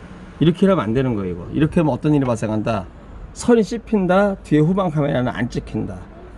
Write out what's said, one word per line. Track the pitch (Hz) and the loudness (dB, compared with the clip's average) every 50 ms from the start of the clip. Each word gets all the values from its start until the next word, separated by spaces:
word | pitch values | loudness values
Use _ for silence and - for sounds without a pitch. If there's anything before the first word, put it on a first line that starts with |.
| - - - - - - - - | -14 -16 -18 -18 -18 -12 -2 2
이렇게 | 147 165 165 - 196 | 2 2 4 4 4
일하면 | 190 196 160 107 | 4 4 2 2
안 | 104 113 | 0 0
되는 | 131 135 131 120 | 0 0 0 0
거예요, | 101 98 90 87 | -2 -2 -4 -6
이거. | 87 85 - - | -8 -8 -6 -2
이렇게 | 127 151 151 - 180 | 0 0 2 2 2
하면 | 165 151 - | 2 2 0
어떤 | - - 156 151 | 0 0 2 2
일이 | 143 135 | 2 2
발생한다? | 123 120 107 117 104 107 107 104 117 113 104 92 - - - - - - - - - - | 0 0 -2 -2 -2 -2 -2 -2 -2 -2 -4 -4 -8 -14 -20 -20 -18 -16 -16 -16 -16 -14
선이 | - - - 240 233 208 | -8 2 4 4 4 4
씹힌다. | - 233 220 - - 220 208 185 170 180 190 202 202 196 196 - | 2 -2 -8 -6 -2 0 0 2 4 4 4 4 2 0 -4 -4
뒤에 | - 151 151 | 2 4 4
후방 | 151 160 185 196 190 180 | 4 4 2 2 0 0
카메라는 | 147 151 143 139 - 127 123 123 | 0 0 0 0 0 0 0 -2
안 | - 87 117 - | -2 -2 -4 -4
찍힌다. | - - - - - 107 - 101 95 90 - - - - - - - | -4 -6 -8 -6 -6 -6 -6 -6 -8 -12 -14 -16 -18 -18 -18 -18 -18